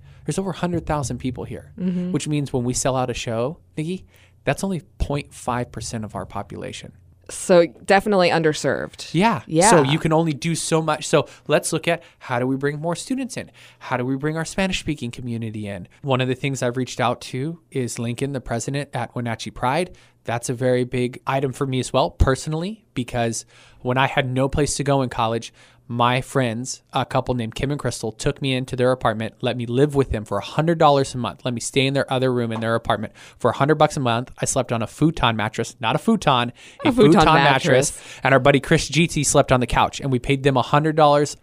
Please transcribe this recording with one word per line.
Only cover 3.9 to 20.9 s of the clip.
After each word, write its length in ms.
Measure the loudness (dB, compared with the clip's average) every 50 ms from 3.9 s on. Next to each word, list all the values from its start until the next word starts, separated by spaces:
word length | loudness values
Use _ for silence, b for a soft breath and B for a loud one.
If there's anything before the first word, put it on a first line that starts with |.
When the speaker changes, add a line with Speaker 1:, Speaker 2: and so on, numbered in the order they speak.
| -6 -8 -10 b b b b b b b -4
Speaker 1:
that's 180 | -4 -2 -2 -2
only 160 | -4 -4 -6 -8 _ _ -6
point 340 | -4 -2 -2 -4 -6 -8
five 400 | -14 -10 -6 -4 -4 -4 -4 -6
percent 320 | -8 -12 -10 -8 -8 -8 -8
of 100 | -8 -8
our 120 | -10 -10
population. 640 | -8 -10 -10 -10 -10 -12 -12 -12 -12 -12 -14 -16 -18 -20 -20 _ _ _ _ _ -16
Speaker 2:
So 360 | -14 -6 2 4 6 6 6
definitely 640 | 4 0 -6 0 4 4 4 4 4 2 4 4 4
underserved. 840 | 4 4 2 0 0 0 0 -2 -2 -2 -4 -8 -10 -14 -12 -4
Speaker 1:
Yeah. 300 | 0 2 2 2 0 -2 -4
Speaker 2:
Yeah. 220 | -2 2 4 6 8
Speaker 1:
So 120 | 8 6
you 160 | 6 4 0 0
can 160 | 0 2 2
only 180 | 2 2 2
do 220 | -2 -2 -4 -4 -4
so 260 | -4 -2 0 0 0
much. 260 | 0 0 -2 -2 -2
So 220 | 2 2 2 2 B B B B
let's 280 | 0 0 2 2 0 -4
look 120 | -2 0
at 160 | 0 -2 -2 b b b b
how 200 | -8 -4 -2 -2
do 80 | 0
we 100 | 0 -2
bring 220 | -2 -2 -4 -4 -4
more 160 | -4 -4 -4
students 400 | -4 -4 -6 -6 -6 -6 -8 -8
in? 140 | -12 -12 -14 b b b b b b
How 180 | -8 -6 -4 -2
do 60 | -2
we 100 | -2 -2
bring 220 | -2 -2 -4 -4 -4
our 80 | -6
Spanish-speaking 640 | -6 -2 -2 -2 -2 -2 -4 -4 -4 -6 -4 -6 -8
community 560 | -8 -8 -8 -6 -6 -6 -6 -6 -8 -8 -8 -8
in? 200 | -8 -10 -12 -14 b b
One 220 | b 0 2 2
of 60 | 2 0
the 60 | -2
things 280 | -2 -2 -4 -4 -2
I've 160 | -2 -2 -2 -2
reached 220 | -4 -4 -4 -2
out 200 | -2 -2 -2 -4
to 380 | -8 -10 -8 -8 -6 -8 -8 -12 _ _
is 280 | -6 -6 -4 -4 -6 -6
Lincoln, 340 | -6 -6 -4 -4 -6 -4
the 80 | -6 -6
president 480 | -6 -6 -6 -6 -4 -4 -6 -6 -6 -6 -6
at 200 | -6 -6 -6 -6
Wenatchee 360 | -6 -6 -6 -6 -6 -8 -12
Pride. 440 | -8 -4 -2 0 0 0 -2 -4 b b b b b b -8
That's 240 | -6 -6 -4 -4 -4
a 60 | -4
very 300 | -2 0 2 2 2 0
big 360 | -2